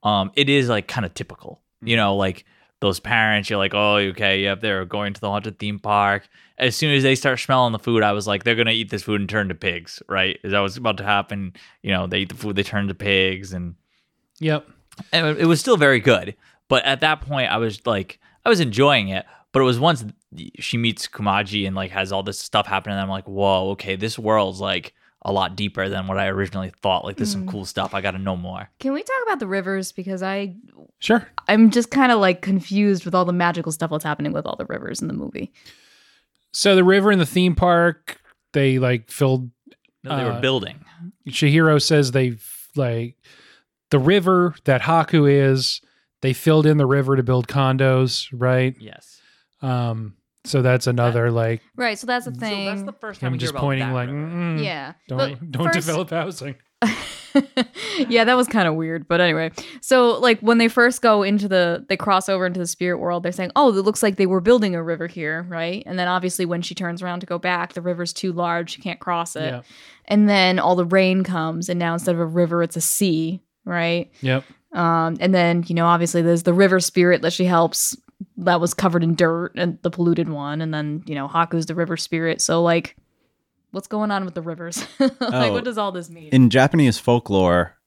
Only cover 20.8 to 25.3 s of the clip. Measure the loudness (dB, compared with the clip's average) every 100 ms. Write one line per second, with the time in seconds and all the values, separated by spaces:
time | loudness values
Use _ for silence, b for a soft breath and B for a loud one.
20.8 | -2 -4 -10 -6 -2 -2 -2 -2 -4 -4
21.8 | -6 -6 -4 -4 -6 -8 -4 -2 -2 -4
22.8 | -4 -6 -4 -6 -8 -2 2 2 0 -6
23.8 | -6 -6 -6 -4 0 2 2 -2 -4 -6
24.8 | -8 _ _ _ -4